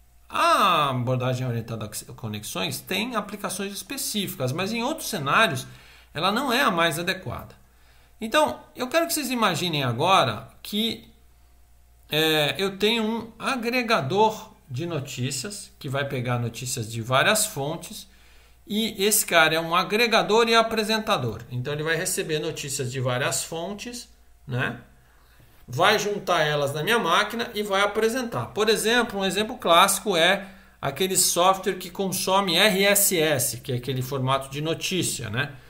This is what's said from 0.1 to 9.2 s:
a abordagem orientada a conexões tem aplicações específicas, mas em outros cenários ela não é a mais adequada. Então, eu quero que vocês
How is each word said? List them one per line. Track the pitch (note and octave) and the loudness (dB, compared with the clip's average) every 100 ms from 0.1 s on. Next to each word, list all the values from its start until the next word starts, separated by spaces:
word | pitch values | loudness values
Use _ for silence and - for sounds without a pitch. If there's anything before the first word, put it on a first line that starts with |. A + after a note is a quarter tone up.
| - - | -20 -6
a | - E4 D4+ G3+ E3 C#3+ | 0 4 4 4 4 2
abordagem | B2 A#2+ B2 B2 B2+ C3 | 0 0 0 0 -2 -2
orientada | A#2 A2 A2+ G#2 | -4 -4 -8 -8
a | - - | -10 -12
conexões | A#2+ A2 G#2 - F3 F#3 - | -10 -8 -8 -8 -6 -6 -6
tem | - F#3+ A#3 A#3 | -6 -4 -4 -6
aplicações | G3+ G#3 F#3 F#3 G3+ | -6 -8 -8 -6 -8
específicas, | G3 - C4+ - G#3 F#3 - B2+ | -8 -10 -8 -4 -4 -4 -4 -4
mas | D#3 F#3+ | -2 -2
em | A#3 | -2
outros | A#3+ D#4+ - | -4 -4 -6
cenários | F#3 C#3 F3 A3+ B2+ - - - - - | -4 2 4 4 0 -8 -18 -20 -20 -12
ela | C#3+ F#3 | -4 0
não | G#3+ C#4 | 0 0
é | A#3+ | 2
a | C#3 | 2
mais | F3 E3 D3+ | 2 0 0
adequada. | F3 F#3 - G2 - - _ _ - - _ - | -4 -4 -6 -10 -12 -20 _ _ -20 -20 _ -12
Então, | A3 D4+ D4+ - - - | 0 2 2 -2 -12 -8
eu | B3+ | -2
quero | E4 E4+ | 0 0
que | |
vocês | E4 | -2